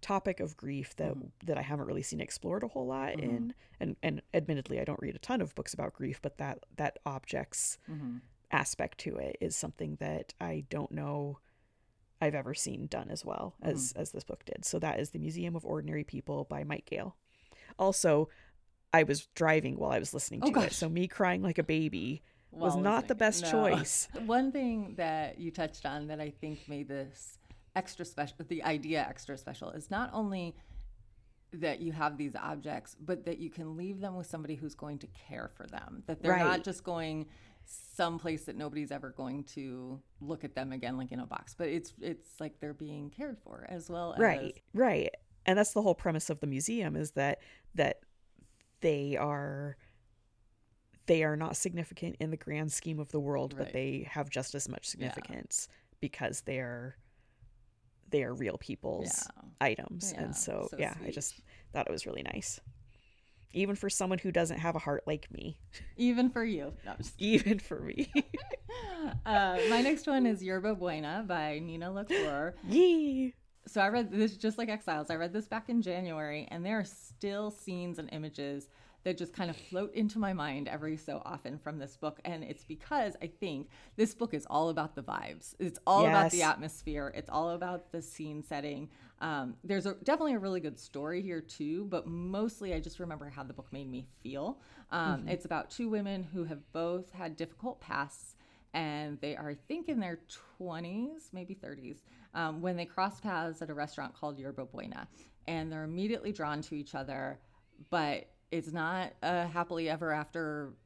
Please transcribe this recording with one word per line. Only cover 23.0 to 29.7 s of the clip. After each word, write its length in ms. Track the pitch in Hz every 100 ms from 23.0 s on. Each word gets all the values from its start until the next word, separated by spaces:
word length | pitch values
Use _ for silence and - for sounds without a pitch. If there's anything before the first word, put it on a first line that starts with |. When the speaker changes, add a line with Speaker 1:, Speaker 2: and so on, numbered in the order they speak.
| 240
Speaker 1:
the 60 |
Speaker 2:
listening. 40 | 240
Speaker 1:
best 240 | 220 190
Speaker 2:
No. 80 | 175 220 208 147
Speaker 1:
choice. 320 | 151 - - -
Speaker 2:
<laughs> 100 | 226
One 240 | 240 269
thing 440 | 277 254 226 202 -
that 420 | 165 156 151 -
you 120 | 170
touched 340 | 160 160 - 147
on 200 | 143 147
that 100 | 151
I 100 | 151
think 360 | 143 156 151 -
made 200 | 143 143
this 500 | 139 135 - - - _ - - -
extra 280 | 190 - 175
special, 280 | - 143 - 165
the 160 | 170
idea 420 | - 156 151 156 135
extra 280 | - - 135
special, 340 | - 127 -